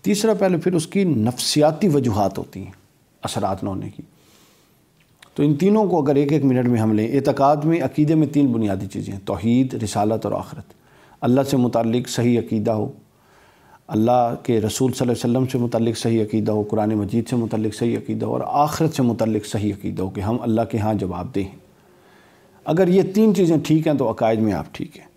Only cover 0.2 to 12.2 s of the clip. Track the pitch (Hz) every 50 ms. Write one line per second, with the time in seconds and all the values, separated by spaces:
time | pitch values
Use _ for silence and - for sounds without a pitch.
0.2 | - 220 214 180 196 190 180 160 - 196 180 165 156 - - 196 196 180 143 110
1.2 | 107 120 120 - - - - 151 147 156 156 156 214 190 147 143 123 120 101 107
2.2 | 101 95 - - - - - 95 98 95 - _ _ _ _ _ _ _ _ _
3.2 | - - - - 101 95 98 92 - 104 95 98 95 92 101 - - - _ _
4.2 | _ _ _ _ _ _ _ _ _ _ _ _ _ _ _ _ _ _ _ _
5.2 | - - _ - 147 151 147 143 180 202 208 220 214 180 180 160 139 143 143 139
6.2 | 147 143 156 143 131 135 127 127 123 123 123 113 110 110 107 107 110 117 139 139
7.2 | 139 147 143 143 139 139 151 151 143 160 165 170 131 131 - 151 151 147 165 156
8.2 | 151 143 151 147 143 127 120 113 110 101 95 95 101 98 - 104 104 104 101 98
9.2 | 98 - 101 95 101 117 120 127 135 127 - 110 110 104 - 107 104 107 113 110
10.2 | - 104 - - - - - 156 - _ - _ _ _ _ - - _ - _
11.2 | - 120 123 135 135 135 143 131 123 120 123 117 113 113 113 123 120 - - -